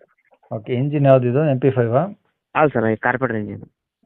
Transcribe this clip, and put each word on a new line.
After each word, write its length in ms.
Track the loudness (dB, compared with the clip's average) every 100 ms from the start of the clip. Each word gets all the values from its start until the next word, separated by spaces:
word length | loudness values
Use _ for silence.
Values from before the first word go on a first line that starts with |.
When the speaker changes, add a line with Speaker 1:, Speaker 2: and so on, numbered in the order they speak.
| _ _ _ _ -14
Speaker 1:
ಓಕೆ. 200 | -12 -6
ಇಂಜಿನ್ 320 | -4 -2 2 4
ಯಾವ್ದು 220 | 4 4
ಇದು, 220 | 0 0
ಎಂ 100 | 0
ಪಿ 100 | 0
ಫೈವ್ 260 | 0 0 0
ಆ? 60 | -2 -6 _ _ _ 0
Speaker 2:
ಹೌದು 80 | 0
ಸರ್, 180 | 2 -2
ಈ 100 | 0
ಕಾರ್ಪೊರೇಟರ್ 460 | -2 -2 -2 -4
ಇಂಜಿನ್. 200 | -8 -10 -16 _ _ _